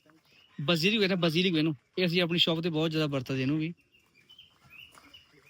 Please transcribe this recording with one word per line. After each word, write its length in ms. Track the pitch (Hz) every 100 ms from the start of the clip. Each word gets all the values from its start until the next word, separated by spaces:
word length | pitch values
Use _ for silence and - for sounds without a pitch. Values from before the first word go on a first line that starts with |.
| _ - _ _ _ -
ਬਜ਼ੀਲੀ 380 | 143 170 175 220
ਹੋਏ 100 | 190
ਨਾ, 60 |
ਬਜ਼ੀਲੀ 360 | 185 170 156 185
ਹੋਏ 120 | 160
ਨੂੰ। 140 | 156 151 _ -
ਇਹ 80 | 180
ਅਸੀਂ 160 | 175
ਆਪਣੀ 160 | 170 175
ਸ਼ੌਪ 220 | 170 165
ਤੇ 100 | 170
ਬਹੁਤ 200 | 156 165
ਜ਼ਿਆਦਾ 160 | 156 151
ਵਰਤਦੇ 360 | 139 127 135
ਇਹਨੂੰ 160 | 131 156
ਵੀ। 160 | 156 175 _ _ _ _ _ - - _ _ - - - - - _ 151